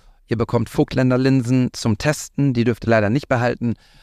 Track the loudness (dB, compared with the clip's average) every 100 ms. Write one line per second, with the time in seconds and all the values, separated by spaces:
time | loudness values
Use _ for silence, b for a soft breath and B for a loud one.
0 | -20 _ -6 -4 -2 -2 -2 -2 0 2
1 | 2 2 2 2 2 0 0 -2 -2 -2
2 | -2 -4 -6 -2 0 2 0 0 0 2
3 | 2 -2 -2 -2 -2 -2 -4 -6 b b